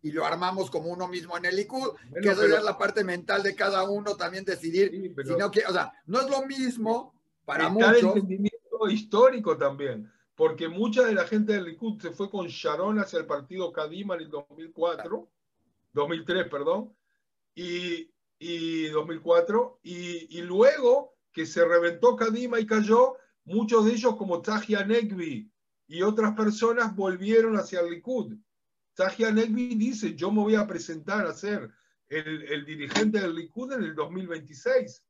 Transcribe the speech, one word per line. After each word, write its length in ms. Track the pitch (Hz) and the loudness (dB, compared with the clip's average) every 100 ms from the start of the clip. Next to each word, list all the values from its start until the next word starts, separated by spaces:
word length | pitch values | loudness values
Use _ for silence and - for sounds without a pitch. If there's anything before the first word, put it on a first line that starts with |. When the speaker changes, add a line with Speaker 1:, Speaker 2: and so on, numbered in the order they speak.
Speaker 1:
y 60 | 151 | -6
lo 160 | 156 156 | -4 -2
armamos 420 | 165 180 190 151 | -2 -2 -2 -4
como 220 | 160 165 | -4 -6
uno 160 | 175 180 | -6 -6
mismo 300 | 180 165 170 | -8 -8 -4
en 80 | |
el 100 | 180 | -2
Likud", 380 | 185 208 262 262 - 120 | -2 -4 -4 -6 -8 -10
Speaker 2:
Bueno, 140 | 165 | 0
Speaker 1:
que 80 | 202 | 2
esa 100 | 190 | 4
Speaker 2:
pero 140 | 208 | 4
Speaker 1:
ya 40 | 214 | 4
es 60 | |
la 120 | 208 - | 2 0
parte 280 | 202 214 | -2 0
mental 360 | 190 175 175 196 | -2 -4 -2 0
de 100 | 196 | 0
cada 340 | 196 196 190 190 | 0 0 0 0
uno 280 | 202 208 202 | -2 -4 -4
también 280 | 175 185 | -6 -6
decidir 460 | 196 175 165 180 196 | -6 -4 -2 2 2
Speaker 2:
Sí, 180 | 175 185 | 2 -8
pero 180 | 139 135 | -8 -4
Speaker 1:
si 80 | 147 | -2
no 120 | 202 | 0
quiere, 200 | 202 208 | 0 0
o 40 | |
sea, 200 | 180 - - - | -2 -4 -10 -4
no 140 | 226 | -2
es 80 | 269 | 0
lo 160 | 277 | -2
mismo 680 | 269 269 254 233 220 240 - _ _ _ | -2 -2 -4 -2 -2 -2 -4 _ _ _
para 240 | - 143 160 | -6 0 2
Speaker 2:
está 220 | 202 226 | 6 8
el 20 | |
Speaker 1:
muchos. 240 | 240 190 208 | 8 6 2
Speaker 2:
entendimiento 720 | 196 190 202 - _ 220 208 | 0 -2 -2 -4 _ -2 0
histórico 680 | 214 - 202 254 247 208 139 | 0 0 6 6 6 -2 0
también, 540 | 139 139 139 113 107 _ _ | 0 -2 -6 -6 -12 _ _
porque 320 | - 156 - 165 | 2 2 2 -6
mucha 360 | 175 226 214 | -2 0 4
de 120 | 233 | 4
la 100 | 202 | 2
gente 280 | 170 214 214 | 2 0 2
del 140 | 202 170 | 0 -2
Likud 340 | 165 226 214 | -8 -8 -6
se 100 | 170 | -10
fue 180 | 143 202 | -8 -6
con 200 | 202 170 | -6 -8
Sharon 500 | 131 - 151 196 214 | -4 -4 -2 0 0
hacia 220 | 190 165 | -2 -4
el 60 | 156 | -4
partido 460 | 143 131 180 175 | -6 -6 -8 -6
Kadima 440 | 165 151 175 202 175 | -6 -8 -8 -8 -8
en 60 | |
el 80 | 156 | -8
dos 160 | 147 143 147 | -12 -14 -20
mil 160 | 165 | -18
cuatro, 580 | 156 170 160 165 233 - _ _ _ _ _ _ | -4 -4 -4 -8 -10 -10 _ _ _ _ _ _
dos 160 | 147 147 | -4 -2
mil 160 | 165 | -4
tres, 240 | 160 185 - | -2 -2 -2
perdón, 440 | 143 143 196 214 _ _ _ _ _ _ | -4 -2 -2 -4 _ _ _ _ _ _
y, 560 | - 175 175 180 165 165 _ _ _ | -12 -8 -6 -4 -6 -10 _ _ _
y 460 | 165 170 165 160 156 | -10 -6 -4 -4 -2
dos 200 | 151 160 | -2 -4
mil 140 | 160 | -8
cuatro, 580 | 165 170 170 220 254 - | 4 4 4 0 0 -6
y, 520 | 170 175 175 170 160 165 | -14 -12 -8 -10 -10 -12
y 60 | |
luego 680 | 175 185 254 302 240 269 269 _ _ | -2 6 6 6 4 2 0 _ _
que 140 | - 160 | -8 -6
se 180 | 160 | 2
reventó 520 | 170 170 170 - 240 220 | 6 6 4 4 4 4
Kadima 420 | 226 226 247 233 | -2 0 -2 -2
y 80 | 220 | 2
cayó, 480 | 220 208 233 262 254 _ _ | 2 6 6 6 2 _ _
muchos 400 | - 202 214 233 | -4 -2 4 6
de 80 | 214 | 6
ellos 240 | 240 240 214 | 4 0 0
como 260 | 190 170 | -2 -2
Tzahi 320 | - 214 214 | -2 -4 0
Hanegbi 760 | 208 196 233 214 190 160 117 - _ _ _ _ | -2 2 2 0 -6 -6 -8 -12 _ _ _ _
y 160 | 165 | -2
otras 320 | 202 214 214 | 0 2 0
personas 600 | 214 214 214 233 233 233 | 2 0 2 2 2 0
volvieron 600 | 185 190 180 196 226 226 214 | -2 -4 -2 4 4 4 0
hacia 240 | - 180 | -2 -2
el 100 | 170 | -4
Likud. 460 | 170 233 254 208 214 _ _ _ _ _ | -4 -6 -6 -6 -12 _ _ _ _ _
Tzahi 300 | - 190 208 | -2 -2 0
Hanegbi 500 | 220 214 226 226 247 | 2 2 2 0 -2
dice, 400 | 220 233 233 165 | 0 -2 -2 -6
"Yo 160 | - 185 | -4 0
me 120 | 208 | 2
voy 120 | 208 214 | 4 2
a 100 | 208 | 2
presentar 600 | 170 170 160 156 208 180 | -4 -8 -10 -4 -2 -2
a 60 | |
ser 380 | 147 202 202 120 _ _ _ _ | -4 -6 -6 -8 _ _ _ _
el, 340 | 156 156 156 | -8 -6 -8
el 240 | 147 147 143 | -6 -8 -6
dirigente 520 | 156 139 196 214 214 | -12 -4 0 2 0
del 160 | 185 | -2
Likud 380 | 165 165 226 254 | -6 -10 -12 -8
en 100 | 262 | -6
el 120 | 165 | -6
dos 160 | 156 147 | -6 -6
mil 180 | 185 180 | -8 -10
veintiséis." 760 | 160 135 147 240 262 254 - | -10 -12 -8 0 0 0 -14